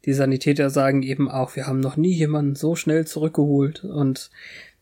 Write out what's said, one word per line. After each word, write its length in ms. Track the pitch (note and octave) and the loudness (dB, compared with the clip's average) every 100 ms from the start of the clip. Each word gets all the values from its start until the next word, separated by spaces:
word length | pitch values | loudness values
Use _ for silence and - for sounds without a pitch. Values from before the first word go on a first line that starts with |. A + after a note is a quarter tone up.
die 80 | - | -2
Sanitäter 580 | C3+ C3+ C3+ D3 C#3+ C#3 | 0 2 2 0 2 2
sagen 320 | C#3 C3+ C#3 | 2 2 2
eben 280 | C3 C3+ C3+ | 0 -2 -2
auch, 240 | C3+ B2+ | -2 -4
wir 120 | C#3 C3+ | -4 -4
haben 140 | C3 | -2
noch 160 | C3+ D3+ | -2 0
nie 160 | F3 | 0
jemanden 440 | E3+ D3+ D3+ C#3+ C#3 | 2 0 0 0 0
so 180 | D#3 | -2
schnell 320 | E3 - D#3 D#3 | 0 0 0 0
zurückgeholt. 800 | D#3 D#3 D#3 D3 C#3+ C#3 D#3 | -2 -2 2 2 4 2 -2
Und 460 | - D3 C#3 C3 - - - - - _ | -8 0 0 0 -8 -18 -20 -20 -20 _